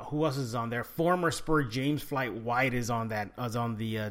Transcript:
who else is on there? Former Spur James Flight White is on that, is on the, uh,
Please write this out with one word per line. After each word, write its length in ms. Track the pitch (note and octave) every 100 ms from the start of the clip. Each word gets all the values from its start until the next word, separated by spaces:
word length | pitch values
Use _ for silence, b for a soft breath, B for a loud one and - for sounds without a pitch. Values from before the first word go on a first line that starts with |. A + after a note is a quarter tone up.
| -
who 180 | D3
else 120 | D#3 C3+
is 200 | B2 A#2+
on 120 | A#2
there? 140 | A#2+
Former 480 | - - E3 F3+ E3
Spur 320 | - - D#3
James 400 | B2+ A#2+ C#3 D3
Flight 320 | - C#3+ B2
White 400 | G#2 A2+ A#2+ C3
is 160 | B2 A2+
on 180 | A#2 A2+
that, 220 | G#2+ G2+ -
is 160 | A#2+
on 220 | B2 A#2 G#2+
the, 220 | A2+ A2
uh, 120 | G#2+